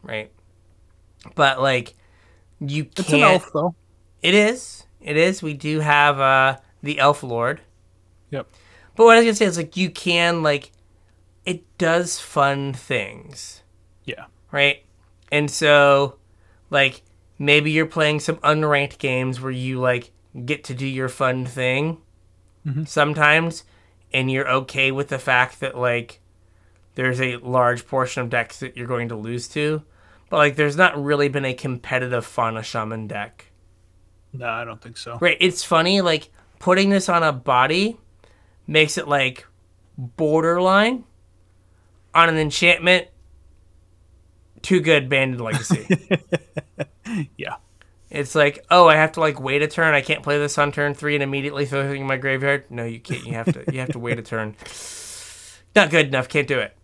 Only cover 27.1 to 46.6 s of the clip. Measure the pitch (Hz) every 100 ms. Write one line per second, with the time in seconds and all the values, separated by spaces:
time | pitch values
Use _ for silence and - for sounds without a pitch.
27.1 | 127 131 120 123 127 123 123 - 135 127
28.1 | - 120 120 113 - 131 123 120 123 117
29.1 | 113 110 120 117 151 147 156 - _ _
30.1 | - _ - 147 139 147 147 180 147 143
31.1 | 143 143 139 135 127 143 123 - 127 127
32.1 | 123 - - 113 113 110 120 110 110 107
33.1 | 107 107 _ - _ _ _ _ _ _
34.1 | _ _ 131 123 113 117 110 120 117 -
35.1 | 117 170 151 180 175 - 165 170 196 175
36.1 | 160 - _ _ _ - 185 196 196 190
37.1 | 175 160 139 123 127 135 165 208 233 _
38.1 | _ _ _ _ _ - 151 156 170 156
39.1 | 143 131 131 - _ _ _ _ - 123
40.1 | - 156 160 160 175 185 196 220 254 -
41.1 | _ _ _ _ _ _ _ _ _ _
42.1 | 160 165 160 156 - 175 170 170 180 170
43.1 | _ - - _ _ _ _ _ _ _
44.1 | _ _ _ _ - - 185 156 151 131
45.1 | 135 135 123 113 139 - 165 - 185 -
46.1 | 185 - 170 _ -